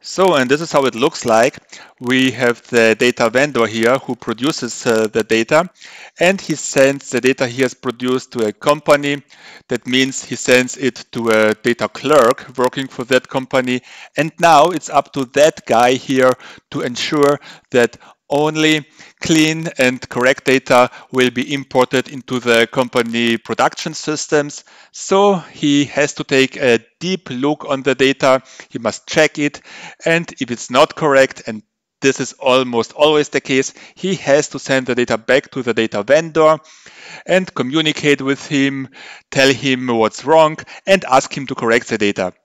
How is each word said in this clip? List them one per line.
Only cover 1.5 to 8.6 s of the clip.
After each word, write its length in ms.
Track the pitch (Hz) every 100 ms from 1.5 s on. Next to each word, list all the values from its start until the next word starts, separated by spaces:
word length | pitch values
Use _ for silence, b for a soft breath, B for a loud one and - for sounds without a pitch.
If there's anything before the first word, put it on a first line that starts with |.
| - _ B B _
We 320 | 123 127 131
have 360 | 113 123 117 _
the 260 | 120 113 110
data 320 | 123 - 117
vendor 380 | 123 147 127 113
here 320 | 113 113 131
who 160 | - 123
produces, 680 | - 110 135 156 120 - 127
uh, 180 | 113 110
the 180 | 113
data, 460 | 110 113 117 151 180 B B B B -
and 220 | 175 196
he 140 | - 151
sends 560 | - 143 135 139 -
the 100 | 123
data 260 | 127 135 127
he 140 | 120
has 140 | 127 -
produced 560 | 131 123 123 127 -
to 160 | 123 110
a 40 |
company. 680 | -